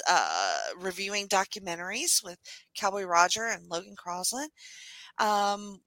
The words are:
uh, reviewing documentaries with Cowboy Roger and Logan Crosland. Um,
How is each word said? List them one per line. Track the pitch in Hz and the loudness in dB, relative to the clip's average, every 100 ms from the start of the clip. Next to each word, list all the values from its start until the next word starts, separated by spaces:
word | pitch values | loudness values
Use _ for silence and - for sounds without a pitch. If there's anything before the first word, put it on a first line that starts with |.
| - | 4
uh, | 175 90 82 95 76 64 117 | 4 4 2 2 0 -2 -6
reviewing | 185 185 196 208 202 | -6 -6 -4 -4 0
documentaries | 196 196 - 190 170 180 220 339 - | 0 0 -4 -6 -6 -6 -4 2 2
with | 196 175 - - _ - | 0 -14 -16 -20 _ -2
Cowboy | 202 202 | 0 0
Roger | 185 170 175 220 226 | 4 6 8 6 -2
and | 196 170 | -4 -4
Logan | 170 196 202 | -6 -6 -14
Crosland. | 180 220 185 247 311 _ - - - - - - | -10 -4 -2 -2 -6 _ -20 -18 -18 -18 -20 -2
Um, | 220 208 202 202 208 190 | 2 4 2 -2 -6 -16